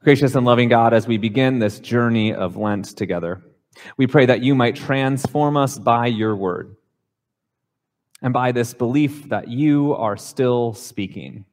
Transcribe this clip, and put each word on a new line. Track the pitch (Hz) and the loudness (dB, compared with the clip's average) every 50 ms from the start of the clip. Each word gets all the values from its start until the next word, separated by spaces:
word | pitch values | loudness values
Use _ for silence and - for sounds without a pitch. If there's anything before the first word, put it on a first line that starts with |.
| _ | _
Gracious | 151 143 135 143 131 - | 4 4 4 4 2 2
and | 135 123 | 2 4
loving | 123 120 120 123 120 | 4 4 4 4 4
God, | 120 117 117 117 117 | 4 4 6 6 4
as | 113 104 127 | 4 2 2
we | 117 | -2
begin | 107 101 113 104 135 131 131 131 127 | -2 -2 -2 0 0 0 0 0 0
this | 113 104 95 - | -2 -2 -4 -6
journey | - - 117 120 120 117 117 113 107 107 - | -10 -4 -2 0 0 2 0 0 0 0 -2
of | - 95 90 90 | -2 -6 -6 -6
Lent | 101 107 104 104 101 92 - - | -4 -4 -4 -4 -4 -6 -10 -8
together, | - 104 87 92 87 85 85 90 98 - - _ _ _ _ _ - - - - | -8 -6 -4 -4 -4 -4 -6 -8 -10 -14 -20 _ _ _ _ _ -20 -20 -20 -4
we | - 135 | -2 -2
pray | 123 - 156 131 | 2 4 4 6
that | 123 127 101 | 6 4 2
you | 123 131 143 | 2 0 2
might | 131 120 120 - | 2 2 0 0
transform | - - - 139 135 135 135 139 131 135 - - 147 147 147 147 | -4 -4 -4 -2 -2 0 -2 -2 -2 -4 -4 -2 0 0 0 2
us | 143 139 131 139 - | 0 0 0 -2 -4
by | 104 123 117 117 120 | 0 0 2 2 2
your | 120 120 107 110 110 107 | 0 -2 0 -2 -2 -2
word | 98 98 92 90 90 95 98 101 _ _ _ _ _ _ _ _ _ _ _ _ _ _ _ _ _ _ _ _ _ _ _ _ _ _ _ _ - - | -2 -2 -4 -4 -4 -8 -14 -20 _ _ _ _ _ _ _ _ _ _ _ _ _ _ _ _ _ _ _ _ _ _ _ _ _ _ _ _ -6 -4
and | 127 127 | -2 0
by | 123 127 127 123 | 0 0 0 0
this | 123 120 117 - | 0 -2 -4 -4
belief | - 127 117 127 147 151 143 143 - - - | -4 -4 0 0 0 0 0 -2 -6 -10 -6
that | 113 104 - - | -6 -6 -6 -6
you | 120 123 147 151 147 143 143 143 147 | -4 0 2 2 2 2 2 0 -2
are | - 117 107 101 | -2 -2 -4 -4
still | 98 - - - - 135 123 123 120 120 117 110 | -6 -10 -16 -4 -2 0 0 2 0 0 -2 -4
speaking. | - - - - - 101 95 - 101 73 67 - 101 101 _ | -8 -14 -16 -10 -8 -8 -8 -8 -14 -16 -16 -18 -18 -20 _